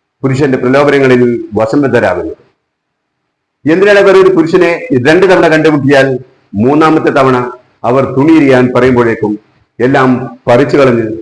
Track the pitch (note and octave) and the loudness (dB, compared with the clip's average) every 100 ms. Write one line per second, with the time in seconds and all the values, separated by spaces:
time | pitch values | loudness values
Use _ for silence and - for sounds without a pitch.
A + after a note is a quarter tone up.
0 | _ _ C3+ C3 D3 B2+ B2 C#3 D3 C#3+ | _ _ -6 -2 -2 -2 0 0 0 0
1 | C3 B2 B2 A#2+ - G#2 A2 D3 C3+ A#2 | 2 2 0 -2 -6 -6 -2 -2 0 0
2 | G2+ F2+ A2 - _ _ _ _ _ _ | -2 -4 -8 -12 _ _ _ _ _ _
3 | _ _ _ _ _ _ C#3 F3+ G3+ G3+ | _ _ _ _ _ _ -2 0 2 2
4 | G3 F#3+ F#3 - D#3 F3+ E3+ E3 - C3 | 4 2 2 0 0 0 0 -2 -4 -2
5 | B2+ E3+ F#3 F3+ E3 D#3 D#3 D3+ C3+ C#3 | 0 2 2 2 2 2 0 0 2 2
6 | C3+ B2+ - _ _ G2 A#2+ D3+ D#3 D#3 | 2 -2 -10 _ _ -4 0 2 2 0
7 | D3+ D3 C3 B2 A#2+ - _ _ A2+ C3+ | 0 0 0 0 -4 -12 _ _ -4 -2
8 | A#2 C3 D3+ D#3+ C3+ B2+ B2 B2 B2+ B2 | -2 0 2 2 4 2 2 0 0 2
9 | A#2 A2 G#2 G#2 - _ _ - B2 C#3 | 0 -2 -4 -6 -12 _ _ -4 -2 0
10 | C3 B2 B2+ - - A#2+ C#3 D3 C3 A#2 | 0 -2 -6 -10 -2 0 2 2 2 0
11 | A2 - | -4 -6